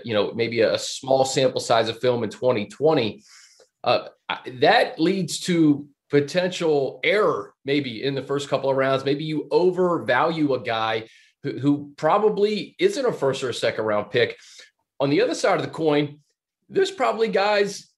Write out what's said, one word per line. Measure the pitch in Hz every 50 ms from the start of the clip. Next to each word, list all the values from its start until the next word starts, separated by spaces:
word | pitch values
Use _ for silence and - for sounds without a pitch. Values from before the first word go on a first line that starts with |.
| -
you | 117 113
know, | 104 101 87 -
maybe | 110 117 110 117 117
a, | 107 95 -
a | -
small | - - - - - 131 135 135 131
sample | - - 147 131 127 131 127
size | - - 123 113 113 110
of | 110 -
film | - 127 123 120 113
in | 101
twenty | - - - 127 123 110 104
twenty. | 101 - - 135 156 160 147 117 104 107 - - _ - - - - _ _ _ _ _ _ -
Uh, | - 120 95 - - - _ _ -
I, | 92 - - 127 127 123
that | 139 165 208 247 - - - -
leads | 160 175 196 196 175 147 - -
to | - - 180 165 160 151 143 139 - - _ _ _ _
potential | - 143 143 139 - 180 180 185 180 - 175 160 151 143 131 123 - - -
error | 156 185 208 214 165 135 104 98 - _ _ -
maybe | 131 139 151 139 127 113 104 -
in | 139 139
the | 135 131
first | - - 143 143
couple | - 143 131 127 135
of | 135
rounds. | 135 135 135 135 131 -
Maybe | 139 135 143 160
you | 156 156 147 - -
overvalue | 143 156 175 185 180 180 185 180 175 151 117 107 123 127 147 170 170 160 151 143 131
a | 120
guy | 113 117 113 110 110 113 113 113 113 - - - _ _ _ _ -
who, | 139 107
who | 113 123 143 143 143 - - -
probably | - 151 156 175 208 214 208 180 190 202 214 214 202 151 - - -
isn't | 170 208 - 294 262
a | 240
first | 156 - 143 139 127 - 135
or | 123
a | 113
second | - - 117 110 - 110
round | 107 104 104 104 -
pick. | - 123 117 - - - - - - - - - _ _ _ _ _ -
On | 135 139
the | 147 170
other | 233 - 330
side | - - 214 185
of | 156 139
the | -
coin, | - - 165 156 147 147 147 143 - - _ _ _ _ _ _ _ _ _ -
there's | - - 381 370
probably | 392 - 254 226 220 214 226
guys | 220 185 196 196 208 208 202 208 196 196 - - _ _